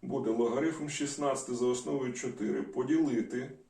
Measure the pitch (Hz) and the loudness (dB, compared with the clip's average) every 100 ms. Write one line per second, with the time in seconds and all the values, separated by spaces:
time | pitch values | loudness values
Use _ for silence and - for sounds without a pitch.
0 | 123 131 113 113 117 123 165 156 147 - | -4 -2 2 2 2 4 0 0 -4 -4
1 | 139 - 143 127 - 120 123 123 151 139 | -4 0 0 0 -2 0 2 2 0 -2
2 | 127 120 127 - 107 98 - 123 127 160 | -2 -4 -6 -4 -2 -2 -2 -2 2 4
3 | 151 120 - 123 127 - - | 4 2 0 -2 -6 -10 -20